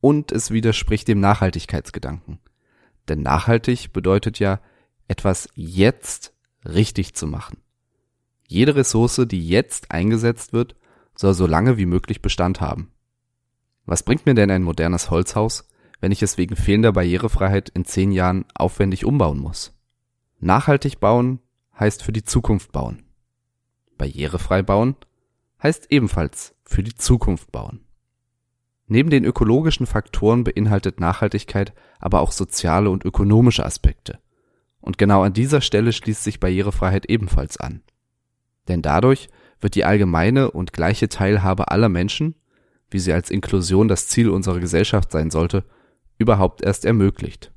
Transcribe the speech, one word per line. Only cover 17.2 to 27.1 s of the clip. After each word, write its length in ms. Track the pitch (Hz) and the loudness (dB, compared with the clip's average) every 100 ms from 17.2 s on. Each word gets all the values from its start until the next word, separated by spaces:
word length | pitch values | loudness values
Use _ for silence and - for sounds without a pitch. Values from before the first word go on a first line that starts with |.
| 113 - 98 98 - | 0 0 2 0 -2
in 140 | - | -8
zehn 260 | 90 - 98 | -4 0 0
Jahren 340 | 92 90 92 - | 2 0 0 -4
aufwendig 500 | - 92 - 98 92 | -4 -4 0 -2 0
umbauen 340 | - 143 85 71 | 0 2 0 0
muss? 360 | 71 - - _ _ _ _ _ _ _ | -6 -10 -12 _ _ _ _ _ _ _
Nachhaltig 600 | 87 101 143 139 143 - | 2 2 4 2 0 -2
bauen 400 | 98 120 123 127 _ _ _ - | 2 2 2 -4 _ _ _ -2
heißt 240 | 107 - | -2 -2
für 100 | - | -6
die 120 | 110 | -6
Zukunft 480 | - 127 - 101 - | -2 -2 0 -2 -2
bauen. 300 | 73 62 - _ _ _ _ _ _ _ _ _ _ | -8 -8 -10 _ _ _ _ _ _ _ _ _ _
Barrierefrei 680 | 69 69 73 85 - 92 | -8 -6 -6 -4 0 0
bauen 320 | 95 98 120 135 _ _ _ _ _ _ | 2 2 0 -4 _ _ _ _ _ _
heißt 280 | 143 160 - | -2 -2 0
ebenfalls 640 | 143 117 - 76 - - _ | 2 2 -2 -4 -6 -18 _
für 200 | _ - | _ -4
die 100 | 95 | -4
Zukunft 560 | - - | -6 0